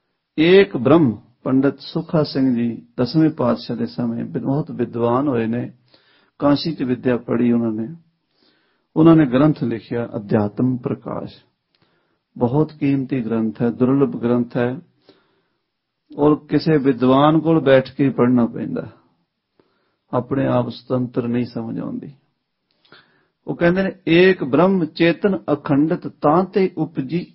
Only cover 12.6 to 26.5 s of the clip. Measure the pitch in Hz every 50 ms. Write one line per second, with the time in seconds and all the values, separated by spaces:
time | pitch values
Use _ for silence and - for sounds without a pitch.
12.6 | 156 156 156 - 143 139 139 135 131 131 147 127 113 110 113 113 110 110 107 -
13.6 | 120 117 107 120 127 127 139 139 139 120 120 113 117 120 123 123 120 120 - 127
14.6 | 120 123 131 170 - _ _ _ _ _ _ _ _ _ _ _ _ _ _ _
15.6 | _ _ _ _ _ _ _ _ _ _ 302 - 147 151 151 151 - - 170 147
16.6 | - 165 156 147 127 139 127 117 127 127 131 135 147 156 160 160 147 165 165 160
17.6 | 131 139 135 131 131 - - - 139 135 - - 127 123 127 123 117 - - -
18.6 | - - - - - - - _ _ _ _ _ _ _ _ _ _ _ _ _
19.6 | _ _ _ _ _ _ _ _ _ - - 123 123 - 135 135 135 127 127 123
20.6 | 120 120 113 - _ - 131 127 127 120 - 131 117 120 120 123 120 120 - 120
21.6 | 113 113 113 113 113 117 - - - - - _ _ _ _ _ _ _ _ _
22.6 | _ _ _ _ _ _ - - _ _ _ _ _ _ _ _ - 147 143 -
23.6 | 170 170 180 190 190 190 - - - - 165 175 185 190 180 - 165 127 120 143
24.6 | 180 190 196 185 160 151 - - 165 170 165 - - 202 190 165 - - 147 143
25.6 | - - 139 139 151 160 175 175 - 143 - - - 147 156 180 190 185